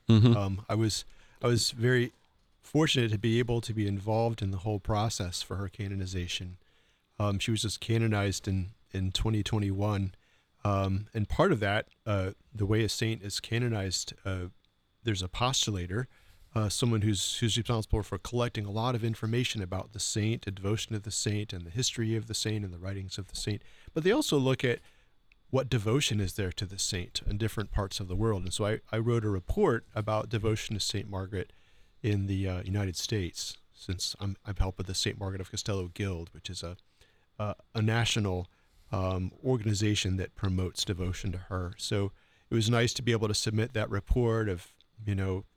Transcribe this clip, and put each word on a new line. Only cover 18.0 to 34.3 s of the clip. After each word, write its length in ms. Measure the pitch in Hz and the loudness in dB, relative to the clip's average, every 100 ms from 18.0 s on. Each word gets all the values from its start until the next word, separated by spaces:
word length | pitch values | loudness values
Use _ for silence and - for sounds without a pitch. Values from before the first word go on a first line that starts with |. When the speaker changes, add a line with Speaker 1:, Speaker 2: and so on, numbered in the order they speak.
Speaker 2:
for 140 | 98 98 | 0 -6
collecting 480 | - 120 120 - 101 | -4 0 0 -2 -4
a 60 | |
lot 240 | 104 117 123 | -2 0 0
of 80 | |
information 580 | 117 110 110 117 123 113 | -2 -2 0 0 0 -2
about 300 | 90 92 - | -4 -4 -6
the 80 | - | -6
saint, 460 | - - 104 117 - | -4 0 0 0 -4
the 60 | |
devotion 440 | 98 98 107 - 110 | -6 -2 -2 -2 -6
of 80 | |
the 80 | 101 | -4
saint, 400 | - - 104 107 | -4 -2 -2 -4
and 140 | 95 85 | -8 -8
the 40 | |
history 440 | 90 127 - 113 113 | -2 -2 0 0 0
of 120 | 113 | -2
the 60 | |
saint, 300 | 107 110 107 | -4 -2 -2
and 100 | 101 | -4
the 40 | 87 | -8
writings 400 | 90 98 95 - | -8 -8 -8 -10
of 100 | 95 | -10
the 80 | - | -6
saint. 260 | - 104 - - - | -4 -4 -6 -20 -6
But 100 | - 160 | 0 4
they 60 | |
also 260 | 247 302 147 | 4 4 2
look 260 | 131 131 | 4 2
at 160 | 127 120 - - _ _ _ _ _ | 2 0 -4 -20 _ _ _ _ _
what 200 | 131 131 | -2 2
devotion 520 | 123 104 127 - 107 | 0 2 2 2 0
is 120 | 95 | -2
there 180 | - 95 | -2 -4
to 120 | - 92 | -2 -8
the 140 | 98 | -4
saint 420 | - 90 87 - - | -4 -4 -4 -4 -2
in 100 | 104 | 0
different 320 | 110 - 101 | -2 -2 -2
parts 280 | - 98 - | -2 -2 -4
of 80 | 95 | -4
the 80 | 92 | 0
world. 280 | 110 101 | 2 2
And 100 | 90 | -2
so 120 | - 104 | 0 0
I, 140 | 110 - | 0 -2
I 100 | 110 | -2
wrote 260 | 113 117 107 | 2 2 2
a 40 | |
report 560 | 98 - - 202 117 - | -2 0 2 4 2 -2
about 360 | - 107 107 - | -6 0 0 0
devotion 460 | 113 110 110 - 104 | -2 0 0 -2 -4
to 40 | |
Saint 300 | - 104 101 | -2 -4 -6
Margaret 420 | 98 95 101 - - - - - - | -6 -4 -6 -6 -12 -20 -20 -20 -6
in 260 | - 104 98 | 0 0 2
the, 200 | 98 95 | 0 0
uh, 140 | 90 | -2
United 320 | 95 101 98 87 | -2 0 0 -4
States, 600 | - 110 87 - - - - | -2 -2 -2 -6 -10 -10 -20
since 420 | - - 95 - - | -18 -6 -4 -4 -4
I'm, 160 | 101 | -6